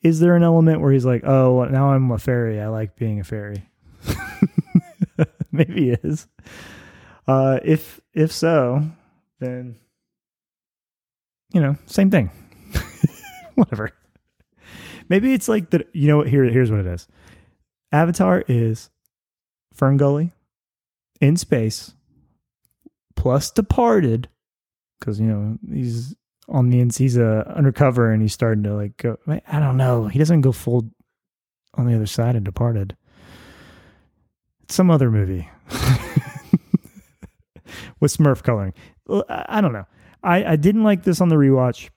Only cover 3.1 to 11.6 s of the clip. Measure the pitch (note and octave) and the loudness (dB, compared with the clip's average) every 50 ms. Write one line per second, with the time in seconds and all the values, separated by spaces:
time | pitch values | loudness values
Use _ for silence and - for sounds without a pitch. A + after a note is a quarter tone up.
3.1 | G#2+ G#2 G2 - A2 G#2+ G#2 G#2 G#2 G2 F#2+ _ _ _ _ _ - _ _ - | -4 -6 -8 -8 -10 -10 -10 -10 -12 -14 -14 _ _ _ _ _ -20 _ _ -10
4.1 | - G5+ G5 G5 G5+ - - - _ - - - F#5 - F5+ F5 D#5+ _ G3 - | -8 -8 -8 -14 -2 -2 -2 -2 _ -6 -10 0 -2 -2 -2 -2 -8 _ -8 -8
5.1 | _ - D#3+ - _ _ - _ - F3 D#3+ E3 F3 - D#3 B2+ A#2+ A2 - D3+ | _ -4 -4 -4 _ _ -14 _ -2 -2 -2 0 0 -2 0 0 0 -2 -4 -6
6.1 | D3+ D#3 - _ _ _ - - - - - - - - - - - - - - | -6 -6 -8 _ _ _ -20 -20 -20 -20 -20 -20 -20 -20 -20 -20 -20 -20 -20 -20
7.1 | - _ _ - C3+ C3+ C3+ C3+ C3+ B2+ - D#3+ D#3 D3+ - - - - _ _ | -20 _ _ -2 0 2 2 2 0 0 0 0 0 0 -2 -8 -20 -20 _ _
8.1 | _ - D#3 D#3+ - - - E3 E3 D#3 C3 B2 B2 C#3+ D3+ D#3 D#3+ _ _ _ | _ 0 0 0 0 -2 0 2 2 2 2 2 0 -2 -2 -4 -8 _ _ _
9.1 | _ _ _ _ _ _ B2+ B2+ B2+ B2 B2 B2 A2+ G#2 _ _ _ _ _ _ | _ _ _ _ _ _ -10 -10 -10 -10 -12 -16 -18 -20 _ _ _ _ _ _
10.1 | _ _ _ _ _ _ _ _ _ _ _ _ _ _ _ _ _ _ _ _ | _ _ _ _ _ _ _ _ _ _ _ _ _ _ _ _ _ _ _ _
11.1 | _ _ _ _ _ _ _ _ - F#3 | _ _ _ _ _ _ _ _ 0 0